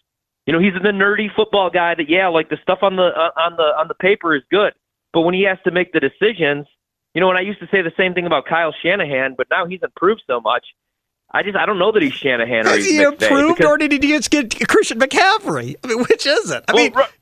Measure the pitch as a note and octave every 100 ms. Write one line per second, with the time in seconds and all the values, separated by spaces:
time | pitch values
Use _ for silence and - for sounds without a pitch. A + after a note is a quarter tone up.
0 | _ _ _ _ - E3 G3 F3+ G3+ G3+
1 | G3+ G#3 G#3 - G#3+ G3+ F#3 F3+ E3+ E3
2 | D3 F3+ F#3 E3 D#3 D3+ - F#3 G3 F#3
3 | F3 D3+ E3 D#3 E3+ E3+ D#3 D3 E3 -
4 | F#3 G#3+ E3 D3 - F#3 F#3 - _ _
5 | _ E3 E3 F#3 G3 F#3 F#3 F3 F3 D#3+
6 | C#3 - G#3 F#3+ D3 C#3+ C#3+ _ _ _
7 | _ D#3+ F#3 F3+ G3 G3+ F3 G3 E3 -
8 | F#3 F3+ F3 D3+ - E3 D#3+ - E3 G3+
9 | D#3 C3 C3+ B2+ - F3 F3 F3+ E3 -
10 | F#3+ A3 - B2 A2 A#2+ - - _ _
11 | _ _ _ D3 F#3 F#3+ E3+ G3+ G3 G#3+
12 | C#3+ - C#3 A#2+ A#2 A#2 A2 G#2 F#4 D4+
13 | C#4+ D4 C#4 C#4 D4+ E4+ D#4 D4 D4+ C#4+
14 | C#4+ D4+ - D4 A3+ - A3 G#4+ - A3+
15 | C4+ C#4 F#4+ G#4+ - C#3 A#2+ - B3+ A#3
16 | A#3+ A4+ C#4 E4 C#4 B2 - G#4+ A#4+ -
17 | - -